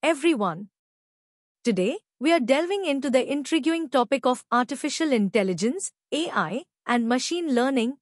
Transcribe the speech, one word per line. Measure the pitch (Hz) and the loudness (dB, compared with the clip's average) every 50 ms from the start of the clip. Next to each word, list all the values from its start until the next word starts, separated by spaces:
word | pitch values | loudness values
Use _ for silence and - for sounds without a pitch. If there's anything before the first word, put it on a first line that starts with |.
| - | 2
everyone. | 294 330 285 269 339 320 240 208 185 160 165 208 - _ _ _ _ _ _ _ _ _ _ _ _ _ _ _ _ _ _ _ | 2 0 2 2 2 2 2 0 -2 -4 -6 -10 -16 _ _ _ _ _ _ _ _ _ _ _ _ _ _ _ _ _ _ _
Today, | 240 220 185 180 202 285 427 _ _ _ _ | -2 0 2 0 0 -2 -4 _ _ _ _
we | 240 302 339 | 0 2 2
are | 339 | 2
delving | 254 214 262 277 330 349 392 403 392 | 4 2 2 2 2 0 -2 -4 -2
into | 330 277 277 262 294 | -2 -2 -2 -2 2
the | 233 254 240 | 2 2 2
intriguing | - 269 294 277 - - 330 254 311 330 330 330 269 | 2 -2 -4 -4 -2 -2 0 0 0 0 -2 -4 0
topic | - 269 240 - 277 269 - | 2 0 2 2 0 0 2
of | 262 254 247 - _ | 0 0 0 -4 _
artificial | - 240 247 240 285 247 - 302 277 - 330 311 269 | 0 0 0 0 -4 -6 -6 -6 -4 -2 0 0 2
intelligence, | 226 208 190 - 226 196 190 185 160 180 226 285 381 - - _ _ _ _ | 2 2 2 2 2 0 2 0 0 -2 -2 -2 -2 -8 -10 _ _ _ _
A | - 277 330 - | -4 -4 -4 -2
I, | - 226 185 156 175 247 349 _ _ _ _ | -2 -2 -2 -2 -4 -8 -10 _ _ _ _
and | - 240 240 233 226 | -2 0 0 2 2
machine | 240 254 254 - 330 349 349 320 262 | 0 0 0 -2 -4 -4 -2 0 0
learning | 233 240 269 277 262 220 233 277 - | 2 2 2 2 0 0 -2 -4 -6